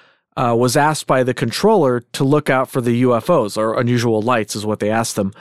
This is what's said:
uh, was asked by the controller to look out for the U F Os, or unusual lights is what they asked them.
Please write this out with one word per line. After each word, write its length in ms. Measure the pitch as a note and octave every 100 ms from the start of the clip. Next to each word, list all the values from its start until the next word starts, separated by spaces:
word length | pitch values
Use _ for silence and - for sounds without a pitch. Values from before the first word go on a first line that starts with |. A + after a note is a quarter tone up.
| _ _ _ -
uh, 180 | A#2+ A#2
was 200 | B2 C#3
asked 280 | D3+ D3+ -
by 140 | C3+
the 100 | B2+
controller 680 | B2 A#2+ - G#3 G#3+ C3+ B2 -
to 100 | -
look 260 | C3+ D3 D3
out 200 | C3 B2+
for 100 | C3+
the 160 | A#2+ A#2+
U 160 | B2+ A#2
F 140 | -
Os, 280 | E3 G#2+ A2
or 200 | A2 A#2+
unusual 440 | A#2+ B2 A#2 G#2+
lights 340 | A2+ A#2+ G#2 A2
is 100 | G#2
what 140 | G#2
they 100 | G#2
asked 280 | A2+ A#2 -
them. 160 | F#2+ -